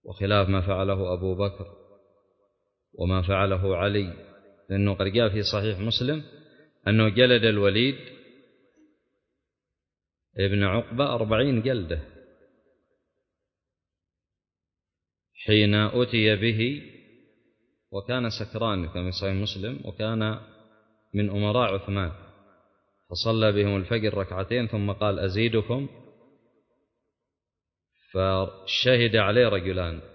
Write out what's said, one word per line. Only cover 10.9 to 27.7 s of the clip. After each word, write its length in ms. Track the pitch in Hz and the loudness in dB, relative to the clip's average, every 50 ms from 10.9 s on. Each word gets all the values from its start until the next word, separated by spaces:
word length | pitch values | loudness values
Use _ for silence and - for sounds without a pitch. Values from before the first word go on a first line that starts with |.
| 117 123 143 143 123 | -4 -2 -2 0 0
أربعين 480 | 117 113 107 110 110 131 143 131 113 | -2 0 0 2 2 2 2 0 0
جلدة 380 | 107 131 127 113 90 80 85 78 - - - - - - _ _ _ _ _ _ _ _ _ _ _ _ _ _ _ _ _ _ _ _ _ _ _ _ _ _ _ _ _ _ _ _ _ _ _ _ _ _ _ _ _ _ _ _ _ _ _ _ _ _ _ _ _ _ _ _ _ _ _ _ _ | 0 -2 -2 -2 -4 -4 -6 -6 -6 -10 -20 -20 -20 -20 _ _ _ _ _ _ _ _ _ _ _ _ _ _ _ _ _ _ _ _ _ _ _ _ _ _ _ _ _ _ _ _ _ _ _ _ _ _ _ _ _ _ _ _ _ _ _ _ _ _ _ _ _ _ _ _ _ _ _ _ _
حين 400 | - - - 107 107 107 104 104 | -8 0 4 6 6 6 6 4
أتي 640 | 104 107 107 - 123 123 120 - 113 107 107 107 | 2 2 0 0 0 0 2 2 2 4 4 4
به 460 | 95 107 117 110 110 113 127 143 147 - - - - - _ - - _ _ _ _ _ _ _ _ _ _ _ _ _ _ | 2 0 0 0 0 -2 -2 -4 -8 -12 -18 -20 -20 -20 _ -20 -20 _ _ _ _ _ _ _ _ _ _ _ _ _ _
وكان 400 | - 98 - - 123 127 120 113 | -10 -10 -6 -4 -4 -2 -2 -4
سكران، 580 | 107 - 110 - - 110 117 110 101 92 87 80 | -4 -8 -10 -8 -4 -2 -2 0 0 -2 -4 -4
كما 220 | - 87 90 90 | -6 -6 -6 -4
في 60 | 90 | -4
صحيح 180 | - 98 98 95 | -4 -4 -2 -2
مسلم، 460 | 95 104 101 - 95 95 113 135 143 - | -2 -2 -4 -6 -8 -8 -8 -8 -10 -12
وكان 560 | 113 - - 107 110 113 110 107 107 107 110 - - - - - _ _ _ _ _ _ _ _ _ - | -12 -8 -6 -4 -2 -2 -2 -2 -2 -4 -6 -10 -18 -20 -20 -20 _ _ _ _ _ _ _ _ _ -2
من 160 | 101 104 101 | -2 -2 0
أمراء 440 | 98 101 104 104 107 123 120 104 98 | 0 -2 -2 0 2 2 0 0 -2
عثمان، 380 | 98 - - 98 101 95 - - - - - - - _ _ _ _ _ _ _ _ _ _ _ _ _ _ | -4 -4 -4 -4 -4 -4 -4 -6 -12 -18 -20 -20 -20 _ _ _ _ _ _ _ _ _ _ _ _ _ _
فصلى 420 | 90 87 - 113 113 113 110 107 | -10 -4 -2 0 2 4 2 4
بهم 240 | 101 104 101 101 101 | 4 4 2 2 0
الفجر 380 | 98 92 - 117 113 107 104 95 | -2 -2 -2 -2 -2 0 -2 -2
ركعتين 520 | 101 95 - 95 92 98 - 117 123 117 | -2 -4 -4 -6 -8 -4 -2 -2 -2 -2
ثم 260 | 110 - 107 101 101 | -2 -2 -2 -2 -2
قال: 260 | 98 92 107 104 98 - | -2 -2 -2 -2 0 0
"أزيدكم؟" 680 | 98 95 92 104 117 117 110 110 104 - 117 135 139 135 - - - - - _ - _ _ _ _ _ _ _ _ _ _ _ _ _ _ _ _ _ _ _ _ _ _ _ _ _ _ _ _ _ | -2 -2 0 0 0 2 2 0 0 0 -4 -4 -4 -8 -12 -18 -20 -20 -20 _ -20 _ _ _ _ _ _ _ _ _ _ _ _ _ _ _ _ _ _ _ _ _ _ _ _ _ _ _ _ _